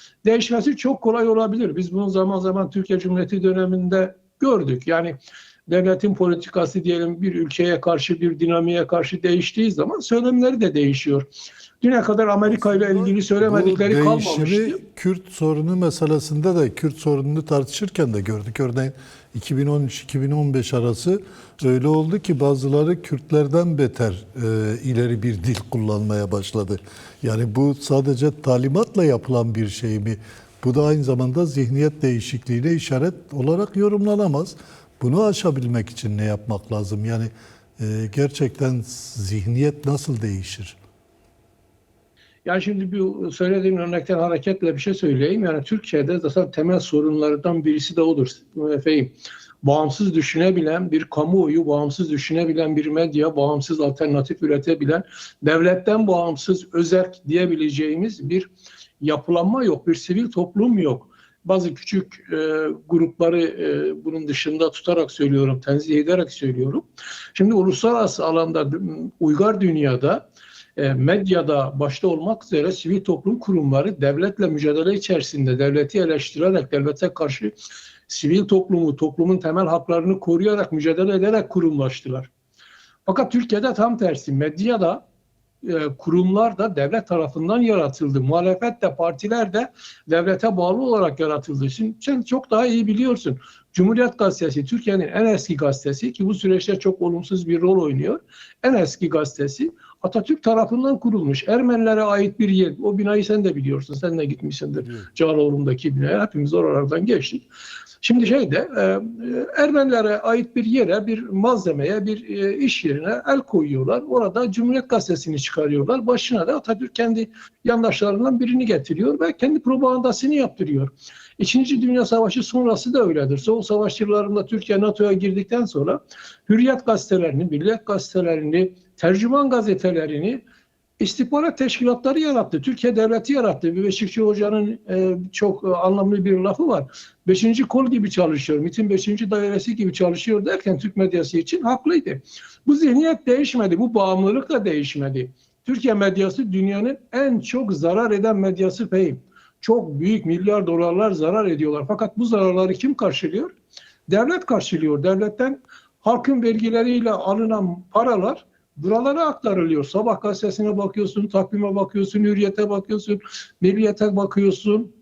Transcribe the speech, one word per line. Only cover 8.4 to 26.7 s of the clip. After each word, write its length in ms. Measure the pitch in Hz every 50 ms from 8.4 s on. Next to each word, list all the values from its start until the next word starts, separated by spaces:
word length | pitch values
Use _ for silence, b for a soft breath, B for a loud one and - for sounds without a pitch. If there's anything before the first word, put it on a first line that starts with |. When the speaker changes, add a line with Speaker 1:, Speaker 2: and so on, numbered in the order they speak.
| 165 165 170 170 170 170 175 175 165
Speaker 1:
karşı 360 | 165 175 170 151 - 185 165 -
değiştiği 480 | 175 175 180 170 - - 220 226 220
zaman 280 | 180 147 - 233 427 359
söylemleri 600 | - - 233 240 240 247 254 247 247 254 262 226
de 120 | 220 170 143
değişiyor. 540 | 147 143 139 139 135 - 147 139 139 135 B B B B B B B B B B B -
Düne 180 | 247 262 233
kadar 260 | - 214 208 214 220
Amerika 480 | 208 202 202 214 214 233 226 - 208 202
ile 100 | 196 208
Speaker 2:
Aslında 160 | 202 190 190
Speaker 1:
ilgili 200 | 185 196 196 208
söylemedikleri 720 | 196 - 202 208 220 214 208 180 185 190 185 185 202 202 139
Speaker 2:
bu 100 | 147 151
Speaker 1:
kalmamıştı. 420 | 156 226 - 214 180 156 151 151
Speaker 2:
değişimi 320 | 165 202 214 226 254 359 381 - - _
Kürt 340 | - - 180 185 180 - -
sorunu 460 | - - 156 156 156 151 156 170 185
meselesinde 800 | 185 175 160 - - 160 151 156 143 147 - 151 151 151 190 175
de, 180 | 170 143 117 -
Kürt 200 | - 165 151 -
sorununu 520 | - - 156 143 139 135 143 151 160 156
tartışırken 680 | - 151 143 131 - - - 208 185 - 175 151 120 104
de 80 | 104
gördük. 380 | 92 107 107 104 98 113 110 -
Örneğin 340 | 135 123 120 131 131 135 - B B B B B B B B
iki 220 | 117 - - 139
bin 100 | 135 143
on 160 | 147 147 147 139
üç 200 | 120 - - -
iki 180 | - 143 135
bin 100 | 135 139
on 220 | 147 151 147 143 131
beş 200 | 131 117 - 135
arası 480 | 123 117 120 110 - - 175 190 208 B B B B B B B - 143
öyle 220 | 127 127 131 131
oldu 320 | 151 156 156 156 160 190 208
ki 200 | - - 160 127
bazıları 600 | 143 139 143 131 131 139 143 147 151 165 180 175
Kürtlerden 760 | - - 151 127 - - 156 151 147 135 151 170 175 175 160
beter, 480 | 139 139 117 - - 120 107 92 95 - - -
e, 120 | 127 117 113 110 110 110 107 110 120 -
ileri 400 | 131 123 113 120 120 117 107 110
bir 200 | 120 107 92 85
dil 140 | 127 113 113 - -
kullanmaya 600 | 131 113 107 107 107 104 107 107 104 104 101 92
başladı. 480 | 101 101 98 - - 110 98 92